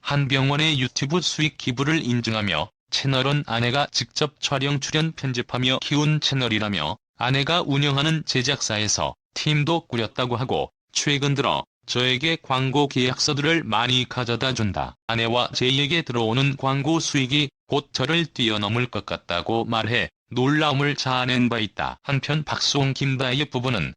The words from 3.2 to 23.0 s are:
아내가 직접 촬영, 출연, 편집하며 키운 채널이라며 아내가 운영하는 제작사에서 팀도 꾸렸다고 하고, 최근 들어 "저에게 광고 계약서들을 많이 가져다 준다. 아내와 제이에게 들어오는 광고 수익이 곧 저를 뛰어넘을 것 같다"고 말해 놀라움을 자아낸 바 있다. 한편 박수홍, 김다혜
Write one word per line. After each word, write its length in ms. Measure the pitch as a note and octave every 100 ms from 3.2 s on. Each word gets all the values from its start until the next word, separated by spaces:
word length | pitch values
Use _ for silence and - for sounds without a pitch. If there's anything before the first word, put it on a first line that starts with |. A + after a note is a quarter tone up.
| C3 D3 -
아내가 400 | A2+ A#2+ C3 C#3+
직접 500 | - B2 - D3+ _
촬영, 380 | - C#3 C#3 C#3+
출연, 320 | - D#3 D#3+
편집하며 680 | D#3+ C3+ A#2+ A#2 B2 B2+ C3
키운 380 | - D3 D3+ D3+
채널이라며 760 | - C3+ B2 A2 G#2 F#2+ D2+ G2+ _ _
아내가 440 | A#2+ C3+ C#3 E3+
운영하는 600 | - C#3 C#3+ C#3 D3+ D#3+
제작사에서 880 | C#3+ C3+ B2 C#3 - G#2+ G#2+ - D2 - _
팀도 520 | - - D3+ D3 E3 -
꾸렸다고 480 | A#2 A2 - B2 A#2
하고, 340 | B2 F2+ - _ _
최근 420 | - - C#3+ C#3+
들어 300 | C#3 A#2+ D2 - _ -
"저에게 500 | A#2+ B2+ B2+ D#3 E3
광고 460 | - C3 C3 C#3 C#3+
계약서들을 760 | C3+ B2+ B2 - C#3+ D3+ E3
많이 440 | A2+ G#2+ A#2+ B2+ A#2+
가져다 460 | - A#2+ A#2 C3
준다. 400 | B2 G#2+ E2+ C2 - -
아내와 420 | A#2 A2+ A#2+ A#2+
제이에게 480 | - B2+ C3+ C#3+ E3+
들어오는 540 | D#3+ A#2+ A2+ A#2 C#3 C3+
광고 440 | C3+ C3+ C#3 E3
수익이 480 | D3+ D3 C3 D3 C#3+ _ _
곧 220 | C#3 -
저를 340 | - C3 E3 E3
뛰어넘을 600 | - A2 G#2+ G#2 A2+ B2
것 180 | G#2
같다"고 600 | - E2+ - F2 E2+ A2+
말해 440 | A2 A2+ A2 A#2 F2+ _ _
놀라움을 640 | A#2+ C3 D3+ D#3 C3+ C#3+
자아낸 540 | C#3 - B2+ B2+ B2+ B2
바 100 | A#2
있다. 400 | G#2+ - C2+ -
한편 400 | - C#3 - D3+
박수홍, 500 | D3+ A2+ - C#3+ C3+
김다혜 520 | C3